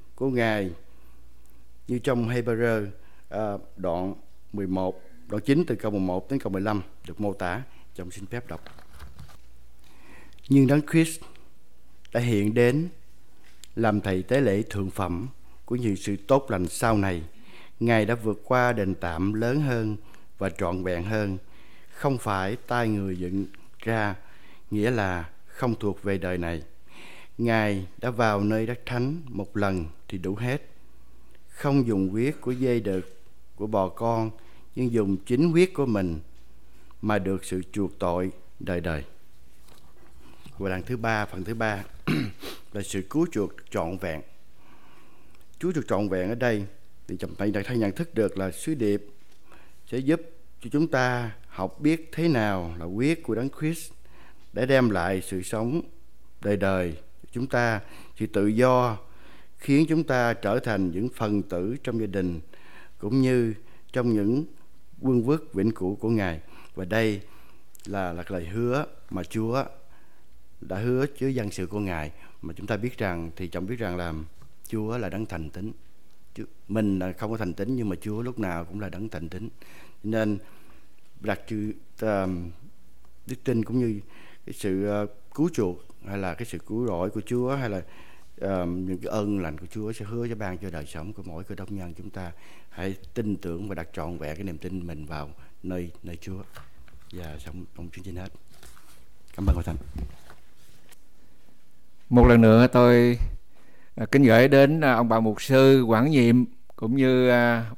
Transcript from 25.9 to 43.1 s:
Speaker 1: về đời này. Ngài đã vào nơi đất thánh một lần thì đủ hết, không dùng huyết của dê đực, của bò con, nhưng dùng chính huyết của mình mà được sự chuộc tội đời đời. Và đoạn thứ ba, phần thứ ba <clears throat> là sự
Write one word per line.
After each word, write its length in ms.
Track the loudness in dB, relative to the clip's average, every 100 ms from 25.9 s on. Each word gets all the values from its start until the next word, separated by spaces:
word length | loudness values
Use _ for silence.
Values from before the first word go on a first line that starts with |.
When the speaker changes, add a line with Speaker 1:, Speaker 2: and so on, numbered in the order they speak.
| -2
Speaker 1:
về 160 | 0 0
đời 200 | 0 0
này. 240 | 0 -4 -6 -12 -12 -12 -12 -12 -12 -2
Ngài 480 | 4 4 4 0 -4 -4
đã 120 | -4
vào 300 | 4 4 6
nơi 260 | 4 2 0
đất 140 | -4 -4
thánh 360 | -2 -2 -2 -6
một 300 | -6 -4 0
lần 300 | 2 2 -2 -8 -8
thì 100 | -6
đủ 160 | -4
hết, 280 | -2 -2 -2 -4 -12 -12 -12 -12 -12 -12 -12 -12
không 380 | -4 4 4 6
dùng 220 | 4 4
huyết 320 | 2 0 0
của 140 | -4
dê 260 | 0 2 4
đực, 420 | 2 0 -2 -10 -12 -12 -12 -6
của 100 | 0
bò 220 | 2 2
con, 420 | 2 2 2 0 -4 -10 -12 -10
nhưng 180 | -2 2
dùng 240 | 4 4 2
chính 340 | 2 4 6
huyết 200 | 6 4
của 120 | 4 2
mình 340 | 2 2 -2 -6 -10 -12 -12 -12 -12 -12 -4
mà 160 | 2 2
được 260 | 2 -2
sự 180 | -2 -4 -4
chuộc 260 | -2 -2 0
tội 320 | 0 0 0 -4 -12 -8
đời 200 | -2 -2
đời. 240 | 0 -2 -4 -10 -12 -12 -12 -12 -12 -12 -12 -12 -12 -12 -12 -12 -12 -6
Và 100 | -2
đoạn 140 | -2
thứ 140 | -2 -2
ba, 300 | 0 0 0
phần 180 | -4
thứ 100 | -6
ba 300 | -2 0 -2 -6 -6 -2
<clears throat> 680 | 0 -2 -6 -10 -10 -8
là 100 | -6
sự 200 | -4 -4 -2